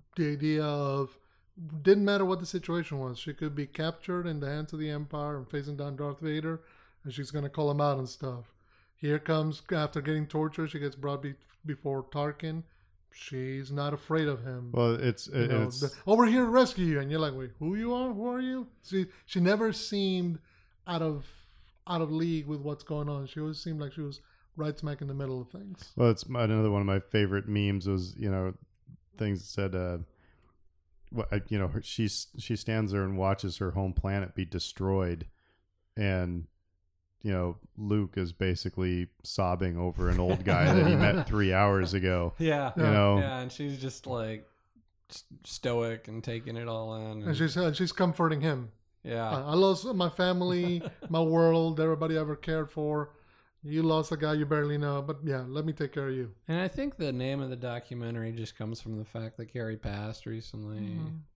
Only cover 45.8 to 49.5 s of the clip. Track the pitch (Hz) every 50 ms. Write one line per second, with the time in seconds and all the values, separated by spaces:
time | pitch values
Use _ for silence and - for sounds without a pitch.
45.8 | 117 113 110 - - - 110 113 117 123 117 113 120 127 117 117 117 117 113 113
46.8 | 110 110 110 110 110 110 110 110 107 175 156 135 165 151 - 180 180 165 147 -
47.8 | 185 165 - - 190 175 160 - 170 160 156 143 147 160 147 127 120 110 - _
48.8 | _ _ _ _ - - 117 117 113 110 110 135 135 147